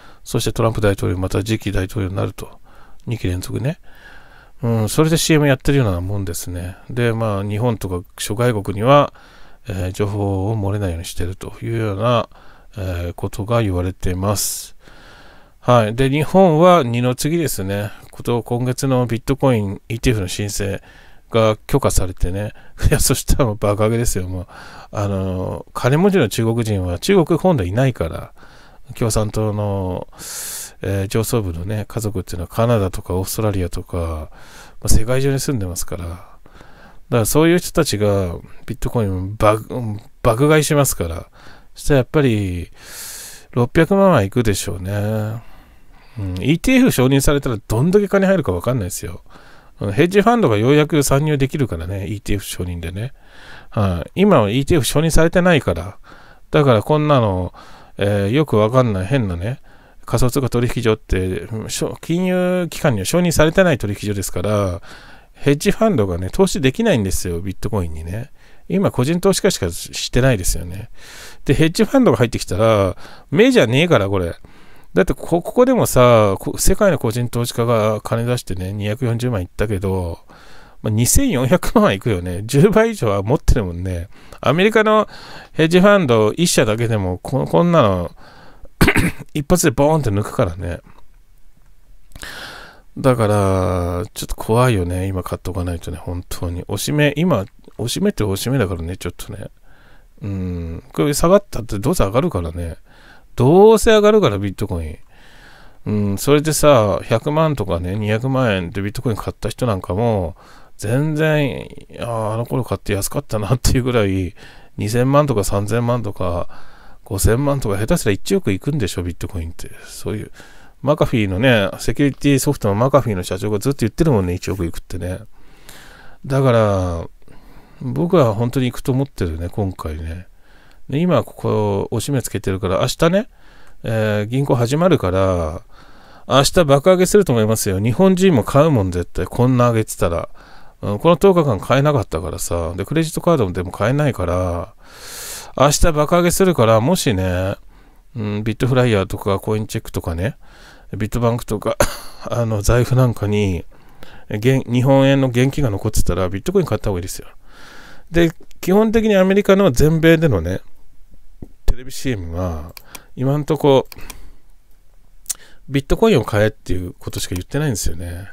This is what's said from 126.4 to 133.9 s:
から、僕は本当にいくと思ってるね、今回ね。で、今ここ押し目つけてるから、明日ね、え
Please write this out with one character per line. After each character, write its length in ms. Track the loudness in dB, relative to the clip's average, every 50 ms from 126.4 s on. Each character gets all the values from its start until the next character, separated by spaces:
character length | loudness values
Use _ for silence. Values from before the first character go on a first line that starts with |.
か 100 | 2 4
ら、 560 | 4 4 4 4 2 0 -2 -2 -4 -6 -8 -12 -14 -18 -20 -20 -20 -20 -20 -20 -20 -20 -20 -20 -16 -10
僕 360 | -8 -6 -4 -2 0 2 4
は 180 | 4 4 4 2
本 180 | 0 -2 0
当 80 | 0 0
に 60 | -2
い 60 | -2
く 80 | -4 -4
と 120 | -2 -2
思 120 | 0 0 -2
っ 20 |
て 180 | -4 -4 -4 -4
る 140 | -4 -4 -6
ね、 100 | -8 -6
今 240 | -4 -4 -4 -4
回 240 | -4 -8 -8 -8 -8
ね。 320 | -8 -8 -8 -10 -10 -14 -18 -20 -20 -20 -20 -20 -20 -20 -20 -20 -18 -10 -6
で、 100 | -2 0
今 260 | 0 2 2 2 0
こ 100 | -2 -10
こ 540 | -6 -4 -2 0 0 0 0 0 -2 -4 -4
押 140 | -4 -4 -2
し 80 | -2
目 100 | -2 -2
つ 80 | -2 -4
け 100 | -6 -4
て 100 | -4 -2
る 100 | -4 -2
か 80 | -2 -2
ら、 120 | 0 0
明 60 | 0
日 240 | -2 0 0 2 2
ね、 180 | 2 0 -2 -4 -14 -20 -20 -20 -20 -20 -18 -18 -16 -10
え 400 | -6 -4